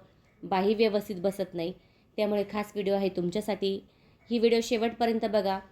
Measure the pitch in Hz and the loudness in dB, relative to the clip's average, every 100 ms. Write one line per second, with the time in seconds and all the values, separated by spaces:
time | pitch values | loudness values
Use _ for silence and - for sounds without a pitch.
0 | - _ _ _ 170 190 196 214 220 202 | -8 _ _ _ -4 0 2 4 2 2
1 | 202 180 190 190 185 175 165 185 _ _ | -4 -4 -4 -2 -6 -4 -6 -8 _ _
2 | _ - 208 208 202 208 208 208 196 196 | _ -4 -2 0 -2 -4 -6 -4 0 0
3 | 190 185 175 214 208 196 196 196 - _ | 0 0 -2 -2 -4 -2 -2 -2 -8 _
4 | _ _ - 233 226 233 226 226 226 214 | _ _ -4 2 4 4 2 0 0 0
5 | 233 220 220 208 196 190 - | 0 0 2 2 2 -2 -6